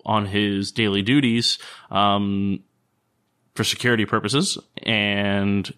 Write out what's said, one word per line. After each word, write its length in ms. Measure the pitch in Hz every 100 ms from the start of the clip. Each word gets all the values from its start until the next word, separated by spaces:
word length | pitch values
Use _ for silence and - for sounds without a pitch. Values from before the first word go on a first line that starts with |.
on 220 | - 107 101
his 460 | 104 104 98 98
daily 300 | - 107 98
duties, 560 | 101 143 127 117 120 - - - -
um, 680 | 98 101 101 101 98 98 95 - _ _ _ _ _ _ _ _
for 100 | -
security 420 | 107 - 123 113 101
purposes, 500 | 110 101 135 196 - - -
and 880 | - 110 104 101 101 101 98 101 92